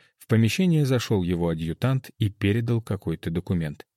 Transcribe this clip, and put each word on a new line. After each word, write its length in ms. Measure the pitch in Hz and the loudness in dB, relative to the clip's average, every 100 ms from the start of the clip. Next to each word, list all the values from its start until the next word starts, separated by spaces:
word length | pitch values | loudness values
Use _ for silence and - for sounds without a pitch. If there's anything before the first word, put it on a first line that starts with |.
| _ _ | _ _
в 100 | - | 0
помещение 600 | 110 113 - 185 160 135 | 2 4 2 2 2 2
зашёл 360 | 127 - 104 | 0 0 0
его 280 | 87 85 85 | 0 0 0
адъютант 600 | 80 82 80 127 135 - - | -2 -4 -2 0 -2 -4 -4
и 140 | 107 | -4
передал 500 | - 101 110 117 117 | 0 0 0 0 -2
какой-то 500 | - 98 - 82 95 | -2 -6 -4 -6 -4
документ. 560 | 85 - 92 78 73 - | -4 -2 -2 -2 -8 -18